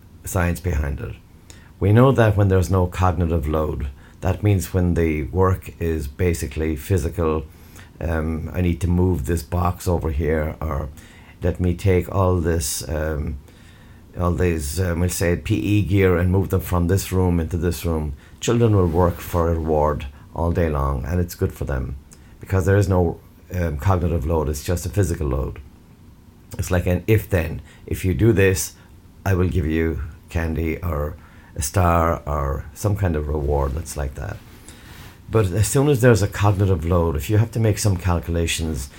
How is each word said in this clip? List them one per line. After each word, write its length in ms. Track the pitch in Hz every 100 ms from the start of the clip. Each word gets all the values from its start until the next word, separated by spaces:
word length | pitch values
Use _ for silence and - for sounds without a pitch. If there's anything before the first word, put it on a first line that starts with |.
| - -
science 360 | - 98 87 85
behind 400 | 90 71 73 67
it. 160 | - - - - - - - -
We 120 | 95
know 200 | 104 135
that 240 | 120 110 101
when 120 | 98
there's 220 | 95 87
no 160 | 95 87
cognitive 600 | - 92 82 85 82 73
load, 400 | 78 78 69 69 - - -
that 220 | 92 90
means 320 | 107 98 -
when 200 | 95 87
the 300 | 85 82 76
work 460 | 67 90 92 92 - -
is 260 | 85 80 71
basically 680 | - 90 85 76 - 80 76
physical, 720 | - 95 80 82 80 78 76 - - - - -
um, 500 | 80 80 80 80 82
I 80 | -
need 220 | 90 85
to 60 | 85
move 360 | 87 92 85
this 180 | 67 85
box 460 | - 90 87 87 -
over 220 | 85 78
here, 460 | 76 76 80 76 -
or 300 | 78 76 71 - - - - -
let 160 | 90 -
me 160 | 92
take 380 | 87 98 90 85
all 240 | 98 92 92
this, 480 | 82 82 80 - -
um, 500 | 78 78 76 73 67 - - - - - - - -
all 140 | 87
these, 480 | 85 90 82 71 82
um, 200 | 92 82
we'll 100 | 90
say, 260 | - 85 85
P 180 | -
E 280 | 101 - 104
gear 340 | 78 101 95 85
and 140 | 90
move 200 | 92 90
them 100 | 92
from 260 | - 87 85
this 260 | 98 -
room 280 | 92 90 87
into 160 | 80 90
this 280 | 87 82
room, 300 | 85 80 76 71 - -
children 360 | - 120 117 104
will 100 | 90
work 300 | 80 87 85
for 340 | - 87 82
a 40 |
reward 520 | 82 80 78 76 71 71 - -
all 180 | - 85
day 160 | 87 85
long, 360 | 73 69 69
and 160 | 60 90
it's 140 | 87
good 180 | - 95
for 120 | -
them 320 | - 67 64 64 - - - -
because 260 | - 95 87
there 100 | 98
is 120 | 95
no, 320 | 92 85 - - - -
um, 240 | 90 85 73
cognitive 480 | 98 90 85 85 80
load. 220 | 82 69
It's 160 | 73
just 220 | - 87 92
a 20 |
physical 400 | 104 90 85 73
load. 320 | 65 67 - - - - - - - - - - -
It's 120 | -
like 160 | 90 90
an 160 | 87 -
if 220 | 107 -
then. 340 | 92 80 - - - -
If 180 | -
you 100 | 92
do 180 | 69 110
this, 420 | 95 95 95 - - - - - - -
I 80 |
will 140 | 92 92
give 180 | 90 76
you 360 | 80 82 73 - - -
candy 500 | 87 82 78 82 78
or 340 | 87 76 73 73 - - - -
a 60 |
star 600 | - - 87 85 82 82 -
or 400 | 71 69 67 -
some 220 | - 104 101
kind 200 | 95 76
of 120 | 73
reward 440 | 76 71 71 69
that's 240 | 73 82 73
like 180 | 69
that. 220 | 67 58 - - - - - - - - - -
But 160 | 110 98
as 200 | 90 101
soon 220 | 139 143
as 120 | 135
there's 220 | 123 107
a 60 | 101
cognitive 560 | - 104 95 98 90
load, 320 | 85 90 82 73
if 140 | -
you 80 | 104
have 120 | 113
to 80 | -
make 180 | 113 101
some 180 | 104 90
calculations, 920 | 92 85 82 85 82 - 82 69 67